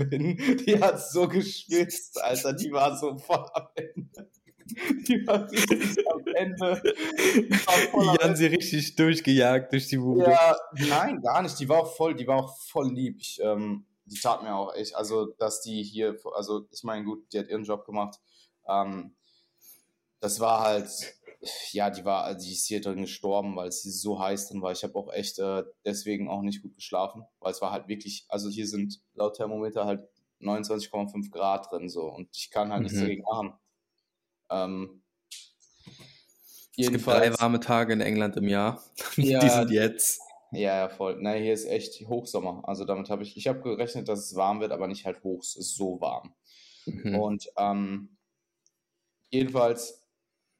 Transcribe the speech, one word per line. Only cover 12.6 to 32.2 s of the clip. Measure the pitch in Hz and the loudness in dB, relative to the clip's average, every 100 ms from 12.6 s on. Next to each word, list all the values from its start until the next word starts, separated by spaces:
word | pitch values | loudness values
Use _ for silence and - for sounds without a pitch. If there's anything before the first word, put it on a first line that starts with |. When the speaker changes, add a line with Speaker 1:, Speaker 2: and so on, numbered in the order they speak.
| - 156 131 | -6 -2 -2
Speaker 1:
lieb. | 127 123 - | 0 -4 -4
Ich, | - - | -10 -2
ähm, | 107 104 107 101 - _ - | 0 0 -2 -6 -10 _ -16
die | 104 | -4
tat | 123 107 | 0 0
mir | 110 98 | -2 -6
auch | 98 | -4
echt, | - 107 - | -6 -6 -6
also, | 107 110 104 - | -2 -2 -2 -2
dass | 110 - | -4 -4
die | 113 107 | -6 -8
hier, | 104 107 110 104 - | -8 -4 -4 -4 -8
also, | 101 104 107 104 | -8 -4 -6 -8
ich | - | -12
mein, | 117 107 104 | -8 -6 -6
gut, | 107 - | -8 -6
die | 104 | -6
hat | 98 | -4
ihren | 107 107 | -6 -4
Job | 104 - | -8 -6
gemacht. | 104 104 - _ _ _ _ - | -6 -6 -8 _ _ _ _ -2
Ähm, | 98 98 98 82 _ _ _ _ _ _ _ _ _ _ _ | -2 -2 -6 -12 _ _ _ _ _ _ _ _ _ _ _
das | 104 101 | -6 0
war | 113 113 | 2 4
halt, | 110 104 101 - - - - - - - - | 4 2 -2 -10 -12 -16 -20 -16 -12 -10 -6
ja, | 101 101 | -2 -2
die | 98 95 | -2 -2
war, | 95 - 95 | -2 -2 -6
die | 92 | -8
ist | 92 - | -6 -4
hier | 104 | -4
drin | 104 95 | -4 -6
gestorben, | 92 - 101 101 101 92 | -6 -6 -2 -2 -2 -6
weil | 90 | -8
sie | - 98 | -8 -10
so | 92 104 95 | -8 -6 -4
heiß | 95 101 - | -2 -4 -6
drin | 98 | -6
war. | 92 | -6
Ich | 90 | -6
hab | 101 101 | -6 -8
auch | 101 | -8
echt, | 95 101 - | -6 -6 -4
äh, | 98 95 92 - 107 | -4 -4 -6 -8 -8
deswegen | 101 104 101 101 | -6 -4 -4 -4
auch | 101 | -4
nicht | 101 101 | -4 -6
gut | 101 - | -10 -16
geschlafen, | - 92 98 - - _ | -6 -4 -4 -6 -20 _
weil | 95 | -6
es | 92 | -4
war | 95 | -4
halt | 98 95 | -6 -8
wirklich, | 104 104 101 - | -10 -10 -14 -8
also | 104 101 | -6 -6
hier | 107 104 | -6 -6
sind | 104 101 - _ | -4 -6 -8 _
laut | - 104 - | -4 -2 -2
Thermometer | 107 107 110 107 104 | -6 -4 -4 -2 -2
halt | 101 - _ _ _ | -4 -8 _ _ _
neunundzwanzig | 98 107 104 107 101 | -4 -4 -2 -4 -4
Komma | 104 101 | -6 -6
fünf | 101 101 | -6 -8
Grad | 90 98 98 - | -4 -2 -2 -4
drin, | 85 87 | -8 -8
so, | 85 78 | -8 -8
und | - | -8